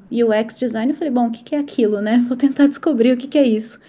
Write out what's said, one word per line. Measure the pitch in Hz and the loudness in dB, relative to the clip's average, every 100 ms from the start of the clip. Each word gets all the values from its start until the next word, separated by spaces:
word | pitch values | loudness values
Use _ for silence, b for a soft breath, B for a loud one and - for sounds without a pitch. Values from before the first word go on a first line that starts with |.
| - | -8
U | 233 233 | 0 2
X | 214 226 - | 2 -2 -4
design, | 247 220 240 | -6 -2 -4
eu | 311 | -2
falei, | 320 | -2
"Bom, | 247 233 | 0 -2
o | |
que | 233 | -4
que | - | -6
é | 294 | -6
aquilo, | 285 - 214 208 | -4 0 0 0
né? | 208 240 240 | 0 0 0
Vou | 254 | 0
tentar | 277 269 285 | 0 4 2
descobrir | - 339 247 233 | 2 -2 2 2
o | 247 | 2
que | 277 | 0
que | 294 | 2
é | 269 | 2
isso." | 214 220 - | 2 -4 -12